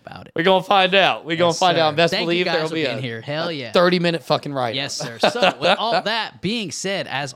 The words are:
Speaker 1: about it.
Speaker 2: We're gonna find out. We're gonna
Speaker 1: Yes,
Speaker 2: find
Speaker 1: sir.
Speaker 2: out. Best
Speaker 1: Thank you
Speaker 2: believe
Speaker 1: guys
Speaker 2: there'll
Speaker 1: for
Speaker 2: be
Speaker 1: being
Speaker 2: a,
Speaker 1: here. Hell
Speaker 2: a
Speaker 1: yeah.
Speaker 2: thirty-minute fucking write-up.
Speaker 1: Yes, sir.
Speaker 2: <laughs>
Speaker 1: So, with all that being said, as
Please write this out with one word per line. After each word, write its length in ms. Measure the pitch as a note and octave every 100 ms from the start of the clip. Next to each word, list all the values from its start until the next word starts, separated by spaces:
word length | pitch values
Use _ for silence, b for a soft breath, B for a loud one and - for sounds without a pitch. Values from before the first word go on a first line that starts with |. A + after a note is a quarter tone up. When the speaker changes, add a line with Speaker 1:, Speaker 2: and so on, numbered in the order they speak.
| -
Speaker 1:
about 220 | - -
it. 40 | -
Speaker 2:
We're 80 |
gonna 180 | E3+ F#3
find 300 | E3+ G3+ F#3
out. 320 | F#3+ E3 A2+ C#3+
We're 100 | E3+
gonna 140 | F3
Speaker 1:
Yes, 80 | D#3
Speaker 2:
find 200 | F#3 E3+
Speaker 1:
sir. 40 |
Speaker 2:
out. 140 | D#3 D3+
Best 160 | E3
Speaker 1:
Thank 100 | F#3+
you 40 | E3+
Speaker 2:
believe 180 | E3+ F3+
Speaker 1:
guys 80 |
Speaker 2:
there'll 160 | E3 D#3+
Speaker 1:
for 60 | D#3+
Speaker 2:
be 80 |
Speaker 1:
being 160 | C#3+ A2+
Speaker 2:
a, 20 |
Speaker 1:
here. 200 | B2 A2+
Hell 280 | A2+ D3+ E3+
Speaker 2:
a 20 |
Speaker 1:
yeah. 200 | D#3 A#2+
Speaker 2:
thirty-minute 520 | F#3 F3+ F3+ E3+ E3
fucking 300 | - D3 D3
write-up. 220 | C#3 A#2+ A2+
Speaker 1:
Yes, 200 | C#3+ -
sir. 220 | B2 A#2
Speaker 2:
<laughs> 120 | F#3+
Speaker 1:
So, 260 | A#3+ F#3 F3
with 160 | E3 G3+
all 200 | G#3+ F3+
that 400 | G3 A3+ G3+ B2
being 260 | F3 A#3 F#3+
said, 380 | - F#3+ F#3+ C#3+
as 260 | C3 C#3+